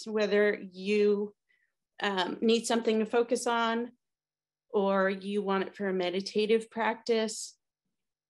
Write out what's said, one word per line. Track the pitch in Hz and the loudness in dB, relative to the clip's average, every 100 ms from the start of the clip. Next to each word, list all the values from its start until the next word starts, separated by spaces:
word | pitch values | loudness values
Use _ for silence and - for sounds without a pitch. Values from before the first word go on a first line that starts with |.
| 220 | -6
whether | 214 208 208 208 208 190 | -2 2 4 2 0 -8
you, | 180 190 208 208 202 208 - _ _ _ _ _ _ | -10 -2 2 4 2 -2 -10 _ _ _ _ _ _
um, | 208 196 175 - | -2 0 -2 0
need | 226 233 226 | 2 2 2
something | 233 226 220 | 0 2 0
to | 214 | 2
focus | 233 233 240 247 | 0 0 -2 0
on | 233 233 233 240 - _ _ _ _ _ _ _ | 0 0 0 -4 -12 _ _ _ _ _ _ _
or | 208 196 196 190 | 0 2 2 0
you | 196 190 208 | -2 -4 -4
want | 196 196 | 0 -2
it | 190 - | -2 -4
for | 202 | -4
a | |
meditative | 185 180 180 196 214 214 226 226 | 0 0 -2 -4 -2 2 2 0
practice, | 226 214 226 - 226 220 220 - - _ _ _ _ _ _ | -2 -2 -2 -2 0 0 -4 -12 -16 _ _ _ _ _ _